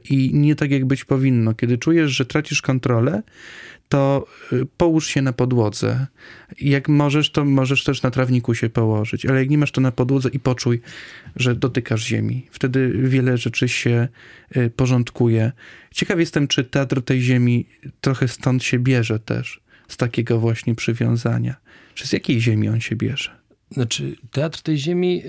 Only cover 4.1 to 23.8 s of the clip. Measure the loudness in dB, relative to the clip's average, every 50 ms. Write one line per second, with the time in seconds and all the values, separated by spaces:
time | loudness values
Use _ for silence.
4.1 | 2 0 -2 -6 -12 -20 -8 -4 -2 -2 -2 -4 -2 0 2 4 4 2 0 0
5.1 | -2 0 0 0 0 0 0 2 2 2 2 2 0 -2 -2 -2 -2 -2 -4 -6
6.1 | -8 _ -20 -20 -20 -20 -20 -20 -14 -4 0 0 0 0 2 2 2 4 4 2
7.1 | 2 0 0 0 0 0 2 2 2 2 2 2 0 0 0 -2 -2 0 -2 -2
8.1 | 0 0 0 2 2 0 2 0 -2 0 -2 -2 0 0 2 2 2 0 -2 -2
9.1 | -4 -4 -2 0 0 0 2 2 2 2 0 0 0 0 0 0 0 0 0 2
10.1 | 2 0 0 -2 -4 -2 -2 -2 -2 0 0 0 -2 -2 -4 -8 -16 -20 -18 -20
11.1 | -20 -20 -20 -16 -6 -2 0 0 0 0 0 0 0 -2 -2 -2 -4 -4 -2 -2
12.1 | -2 -2 -2 -2 -4 -6 -8 -12 -8 -4 -4 -2 0 0 0 0 0 0 0 2
13.1 | 2 2 2 2 0 0 -2 -4 -2 -2 -2 -2 -2 -2 0 0 2 2 0 -2
14.1 | -4 -10 -20 -20 -20 -20 -20 _ -2 -2 0 0 0 0 0 2 2 2 0 -2
15.1 | -2 0 2 2 4 2 2 0 -2 -6 -14 -20 -20 -20 -20 _ -6 -6 -2 0
16.1 | 0 0 0 0 0 0 0 0 0 -2 -2 0 0 0 0 2 0 -2 0 0
17.1 | 0 2 2 2 4 4 4 4 2 2 0 -4 _ _ -20 -20 -16 _ -2 -2
18.1 | 0 0 0 -2 -2 -2 -2 0 0 0 0 0 0 0 2 2 2 2 2 0
19.1 | -2 -4 -2 -4 -4 -4 -4 -8 -12 -16 _ _ _ _ _ -18 -6 -4 -4 -2
20.1 | -2 -2 -2 0 0 2 2 0 0 -2 -2 -4 -4 -2 -2 -2 -2 0 0 0
21.1 | 0 0 0 -2 -2 -2 -2 -4 -6 -8 _ _ -20 -20 -20 _ _ -14 -6 -4
22.1 | -4 -4 -2 0 0 0 2 2 2 2 0 0 0 -2 -2 -4 -4 -4 -4 -4
23.1 | -4 -6 -8 -10 -14 -20 _ _ _ _ _ _ -6 -6